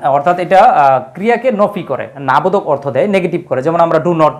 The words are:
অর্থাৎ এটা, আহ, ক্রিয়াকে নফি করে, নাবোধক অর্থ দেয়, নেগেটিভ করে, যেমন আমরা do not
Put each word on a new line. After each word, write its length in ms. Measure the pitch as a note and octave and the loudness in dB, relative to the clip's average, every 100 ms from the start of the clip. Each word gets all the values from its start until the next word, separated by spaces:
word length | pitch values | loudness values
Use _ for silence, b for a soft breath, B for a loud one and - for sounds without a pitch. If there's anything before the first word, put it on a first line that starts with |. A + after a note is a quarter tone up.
| C#3+ | -2
অর্থাৎ 300 | C#3 E3+ F3 | 0 0 -2
এটা, 220 | E3 F#3+ | 2 4
আহ, 520 | A#3 E3 C#3 C3 - | 4 4 4 2 -2
ক্রিয়াকে 380 | - G#3+ A#3 C4 | -6 -2 -2 0
নফি 320 | G#3 G#3 G#3 | 0 -2 -4
করে, 240 | - C3 G#2+ C3+ | -8 -8 -10 -8
নাবোধক 480 | C3+ C#3 F3+ G3 - | -2 0 2 0 -2
অর্থ 200 | C#3 C#3 | -4 -2
দেয়, 200 | C3 G3+ | -2 0
নেগেটিভ 340 | G3 F3+ F3 - | 0 -2 -4 -4
করে, 140 | F3 | -4
যেমন 180 | D#3 E3+ | -2 0
আমরা 200 | E3 E3 | 2 2
do 120 | F3 | 0
not 180 | E3 D3+ | 2 0